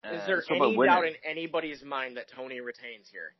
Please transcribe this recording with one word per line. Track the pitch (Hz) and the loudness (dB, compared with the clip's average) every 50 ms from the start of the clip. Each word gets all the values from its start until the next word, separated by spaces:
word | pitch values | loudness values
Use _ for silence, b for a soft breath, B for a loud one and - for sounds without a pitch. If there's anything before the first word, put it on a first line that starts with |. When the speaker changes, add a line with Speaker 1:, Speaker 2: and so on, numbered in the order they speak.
| - | -8
Speaker 1:
uh, | 107 | -6
Speaker 2:
Is | - - - | -6 -6 0
there | 190 190 | 0 0
Speaker 1:
let's | 170 - | 0 0
talk | - - | 0 2
about | 269 285 | 4 4
Speaker 2:
any | 240 214 | 4 6
Speaker 1:
women. | - - 185 175 | 6 6 8 6
Speaker 2:
doubt | 180 170 | 6 4
in | 160 156 - - | 0 -4 -6 -10
anybody's | 156 156 160 165 160 156 165 160 156 147 135 131 | -8 -6 -6 -6 -2 -2 -4 -4 -4 -10 -10 -10
mind | 143 143 135 131 127 123 | -6 -6 -6 -6 -6 -8
that | 123 - _ | -12 -12 _
Toni | - 127 131 131 131 123 | -12 -12 -10 -8 -8 -8
retains | 123 120 120 - 127 120 113 107 98 - | -8 -10 -12 -12 -16 -18 -18 -18 _ -20
here? | - 92 82 78 _ | -16 -14 -14 -14 _